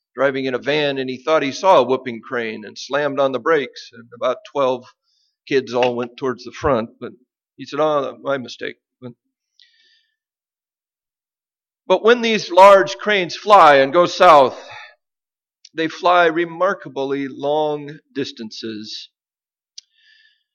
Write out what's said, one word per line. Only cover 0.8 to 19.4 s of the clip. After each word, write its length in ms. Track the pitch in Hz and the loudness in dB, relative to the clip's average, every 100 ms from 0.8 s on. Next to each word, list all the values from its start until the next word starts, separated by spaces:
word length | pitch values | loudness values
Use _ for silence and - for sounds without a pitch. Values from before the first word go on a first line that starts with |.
| 143 135 | -2 -4
and 120 | 131 | -8
he 120 | 127 | -8
thought 200 | 127 160 | -2 -2
he 100 | 143 | -2
saw 260 | 127 190 175 | -2 2 2
a 40 | |
whooping 380 | 123 131 131 113 | 2 -2 -6 -14
crane 440 | 113 120 113 107 | -10 -8 -8 -10
and 140 | 101 113 | -14 -18
slammed 400 | - 139 147 135 | -8 -4 -4 -2
on 140 | 135 | -2
the 80 | 123 | -2
brakes, 500 | 131 160 131 - - | -2 -2 -2 -12 -20
and 160 | - 117 | -20 -20
about 240 | 120 120 123 - | -8 -6 -6 -8
twelve 340 | 147 131 127 117 _ _ _ _ _ - | -4 -2 -2 -8 _ _ _ _ _ -4
kids 280 | 139 117 | -4 -2
all 220 | 123 123 120 | 0 0 -2
went 200 | 120 - | -8 -8
towards 280 | 135 120 | -8 -8
the 80 | 117 | -12
front, 380 | - 156 123 113 - | -6 -2 -2 -4 -12
but 120 | 113 - _ _ _ - | -18 -18 _ _ _ -20
he 100 | 135 | -12
said, 140 | 143 | -4
"Oh, 360 | 156 147 127 101 | -2 -2 -4 -8
my 160 | 135 139 | -8 -8
mistake." 380 | 117 - - - _ _ | -8 -12 -14 -14 _ _
But, 120 | 123 123 _ _ _ _ _ _ _ _ _ _ _ _ _ _ _ _ _ _ _ _ _ _ _ _ _ _ - | -20 -20 _ _ _ _ _ _ _ _ _ _ _ _ _ _ _ _ _ _ _ _ _ _ _ _ _ _ -2
but 180 | 180 | 0
when 180 | 214 240 | 2 2
these 280 | 226 214 - | 2 -2 0
large 460 | 175 196 196 170 - | 6 8 8 4 -6
cranes 400 | 208 202 170 - | -4 -4 -4 -6
fly 400 | 202 202 160 143 | 4 6 8 6
and 160 | 135 | 4
go 140 | 165 170 | 2 0
south, 560 | - 185 151 127 - - - - _ _ _ _ _ _ _ _ | 4 6 8 6 0 -18 -20 -20 _ _ _ _ _ _ _ _
they 140 | 156 160 | -6 -6
fly 380 | - 175 180 170 | -2 2 4 4
remarkably 1000 | 160 170 165 185 190 156 135 135 139 135 | 2 -4 -2 -4 -4 -8 -8 -4 -4 -6
long 720 | 139 143 151 151 147 143 151 _ | -6 -4 -2 -2 -4 -10 -18 _
distances. 920 | 123 131 - 110 - 113 107 107 - - _ _ _ | -10 -8 -10 -16 -14 -14 -12 -14 -18 -20 _ _ _